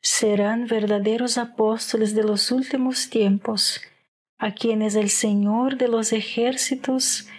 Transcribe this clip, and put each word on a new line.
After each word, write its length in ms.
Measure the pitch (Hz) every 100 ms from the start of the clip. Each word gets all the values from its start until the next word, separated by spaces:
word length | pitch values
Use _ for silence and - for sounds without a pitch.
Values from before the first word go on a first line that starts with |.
Serán 640 | - - 214 208 202 226 240
verdaderos 720 | 226 208 208 202 233 247 240
apóstoles 760 | 233 - 214 226 - 233 214
de 80 | 214
los 300 | 214 202 -
últimos 580 | 254 262 269 254 254 -
tiempos, 720 | 233 202 196 - 214 - - - _ _ _ _ _
a 140 | 214
quienes 420 | 208 233 214 214
el 160 | 208 208
Señor 640 | - 220 202 202 220 262 262
de 120 | 247
los 240 | 226 214
ejércitos 1120 | 220 - - 240 262 - 262 - 262 262 - -